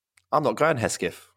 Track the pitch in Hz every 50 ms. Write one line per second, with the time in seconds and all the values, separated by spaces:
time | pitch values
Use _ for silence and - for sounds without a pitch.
0 | _ _ _ _ _ _ - 147 156 123 104 104 147 160 160 127 107 90 - -
1 | - 85 - - - - _